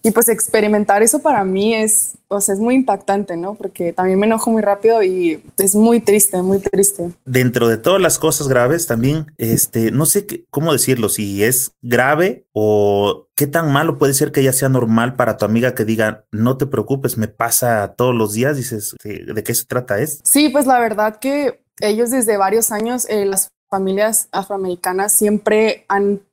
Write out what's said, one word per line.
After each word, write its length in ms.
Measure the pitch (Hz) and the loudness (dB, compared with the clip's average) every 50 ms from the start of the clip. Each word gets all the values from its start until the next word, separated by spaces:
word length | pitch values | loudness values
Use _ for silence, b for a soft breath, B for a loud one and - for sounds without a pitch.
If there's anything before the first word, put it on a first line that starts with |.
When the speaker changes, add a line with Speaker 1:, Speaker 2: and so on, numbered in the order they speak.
Speaker 1:
Y, 80 | - 226 | 0 2
pues, 160 | 202 226 233 233 | 2 2 2 2
experimentar 720 | 220 - - - - 220 208 208 214 208 208 202 196 202 | 0 0 -2 0 0 0 2 2 2 0 2 2 2 4
eso 180 | 220 226 - 294 | 4 2 2 0
para 220 | - 320 269 214 | 0 0 0 2
mí 320 | 196 190 185 190 202 220 226 | 0 0 -2 0 0 0 0
es, 380 | 220 220 220 214 - - - - _ _ _ | 0 0 0 0 -2 -2 -4 -10 _ _ _
o 120 | 196 202 | -6 -4
sea, 140 | 196 - 196 | -2 -2 -2
es 60 | 196 | 0
muy 160 | 220 240 254 | 0 2 2
impactante, 600 | 269 262 254 202 196 - - 196 202 202 196 175 | 2 2 0 -2 -2 -2 -2 -2 -2 -2 -6 -8
¿no? 180 | 170 170 196 214 | -8 -8 -10 -10
Porque 380 | 202 220 190 - - 180 170 | -10 -12 -14 -8 -6 -6 -6
también 260 | 170 - 185 185 185 190 | -2 -2 0 0 2 2
me 60 | 208 | 2
enojo 240 | 220 226 226 - 240 | 2 0 0 0 0
muy 100 | 226 220 | 0 0
rápido 400 | 214 202 202 196 202 220 226 226 | 2 0 0 2 2 2 4 4
y 400 | 202 185 185 185 175 170 156 151 _ - _ - | 2 0 0 0 0 -2 -2 -4 _ -12 _ 0
es 160 | 196 196 196 | 0 2 4
muy 240 | 208 220 233 233 233 | 4 4 4 4 4
triste, 420 | 226 - 202 214 - - - 180 | 4 2 2 2 2 0 0 -2
muy 180 | 180 185 196 196 | 0 0 0 0
triste. 500 | 196 - - 196 196 - - - 170 175 175 _ _ | 0 -2 0 2 0 0 0 -4 -10 -10 -10 _ _
Speaker 2:
Dentro 420 | 131 123 127 127 127 113 123 117 | -2 0 2 2 2 2 2 2
de 100 | 117 113 110 | 2 2 2
todas 220 | 113 170 185 196 | 2 2 2 4
las 180 | 185 165 - - | 2 2 0 2
cosas 280 | - 160 151 - 151 | 0 0 0 0 -2
graves 400 | 135 131 123 120 127 160 170 170 | 0 2 2 4 2 0 -2 -2
también, 460 | - 120 113 117 135 147 160 156 - - | -2 -2 0 0 0 0 -2 -4 -8 -10
este, 540 | - 123 113 117 113 - - - 117 113 110 | -6 -2 -2 0 0 -2 -2 -2 0 0 0
no 160 | 95 131 160 | 2 2 0
sé 200 | 165 - 202 202 | 2 0 0 -2
qué, 180 | - - - - _ | -4 -12 -14 -14 _
cómo 220 | - 139 156 165 | -6 -2 0 0
decirlo, 360 | 156 123 - - 131 120 110 98 | 0 0 2 0 0 0 0 -2
si 340 | - - 107 101 101 98 | -2 -4 -4 -6 0 0
es 300 | 104 117 135 - - - _ _ | 2 2 2 0 -4 -6 _ _
grave 640 | - 123 120 120 127 135 139 123 175 196 247 - _ _ | -4 0 2 2 2 2 2 2 0 -2 -2 -6 _ _
o 760 | _ 110 107 107 107 104 104 101 101 101 101 101 92 - - _ _ | _ 0 2 2 4 4 4 2 2 2 2 0 0 -2 -8 _ _
qué 140 | - 147 139 | -2 -2 0
tan 240 | 135 170 165 151 | 0 -2 0 2
malo 260 | 139 139 156 165 139 - | 2 2 2 0 0 0
puede 160 | 151 139 135 | 0 0 2
ser 160 | 135 151 143 | 0 -2 0
que 140 | 143 147 135 | 0 2 2
ya 80 | 131 | 2
sea 160 | 127 - 139 135 | 2 0 0 2
normal 480 | 131 127 120 113 113 113 117 123 127 | 2 2 2 2 2 2 2 0 0
para 220 | - 123 113 107 - | 0 0 0 0 0
tu 60 | 107 | 0
amiga 300 | 101 110 113 123 127 123 | 0 0 0 0 0 -2
que 100 | - 110 | -2 -2
diga, 400 | 107 113 107 110 107 107 - _ _ | -2 0 0 0 -2 -2 -6 _ _
"No 260 | - 107 110 123 135 | -4 0 0 0 0
te 100 | 139 143 | 0 -2
preocupes, 520 | 135 - - 104 - 135 135 135 123 - 113 | -2 -2 -4 -2 -2 -4 -2 -2 -4 -4 -4
me 80 | 110 | -6
pasa 680 | 107 - _ - - - - - 120 117 107 101 95 - | -6 -4 _ -4 -2 0 0 0 0 0 0 -2 -4 -4
todos 180 | - 123 127 123 | -2 0 0 2
los 180 | 117 110 104 104 | 0 0 -2 0
días", 220 | 110 123 143 151 | -2 -2 0 -2
dices, 380 | 139 120 - 120 107 101 - - - | -4 -6 -8 -8 -8 -10 -10 -14 -14
"¿de, 220 | - 104 101 - - - - | -14 -12 -12 -12 -10 -8 -8
de 80 | 107 | -8
qué 120 | 101 - 117 | -4 -4 -4
se 100 | - - | -4 -4
trata 340 | _ 117 123 120 - 104 101 | _ -6 -6 -4 -2 -2 -2
esto?". 220 | 135 151 - - _ | -2 -4 -6 -4 _
Speaker 1:
Sí, 260 | - - 277 302 302 | 2 2 4 2 2
pues, 160 | 240 294 277 | 2 0 2
la 120 | 254 262 240 | 4 4 2
verdad 400 | 240 226 214 196 214 214 214 _ | 2 0 0 -2 -2 -2 -4 _
que 460 | - 269 277 294 285 254 - _ _ _ _ - | -6 -4 -2 -2 -2 -4 -6 _ _ _ _ -4
ellos 300 | - 214 208 214 240 233 | -2 -2 0 0 0 0
desde 260 | 254 269 233 214 214 | 0 0 0 0 2
varios 340 | 202 196 190 202 226 220 - | 0 2 2 2 0 0 -2
años, 360 | 220 208 220 233 247 247 - - | -4 -4 -6 -4 -4 -6 -4 -4
eh, 160 | 220 208 202 | -2 -2 -2
las 240 | 196 196 190 - - _ _ _ _ | -2 -2 -2 -4 -6 _ _ _ _
familias 600 | - 196 190 190 190 196 208 220 226 - - _ | -4 -4 -2 -2 0 0 0 0 0 -2 -4 _
afroamericanas 840 | - 196 190 - 202 196 190 185 180 175 - 185 185 190 196 208 | -6 -6 -6 -4 -6 -6 -4 -6 -6 -6 -6 -6 -4 -2 -2 0
siempre 720 | - - 220 208 214 208 - 220 214 214 220 220 - - _ _ | 0 0 2 2 0 0 0 0 2 2 2 0 -2 -4 _ _
han 320 | 196 196 202 202 202 196 _ _ | -2 0 0 0 -2 -4 _ _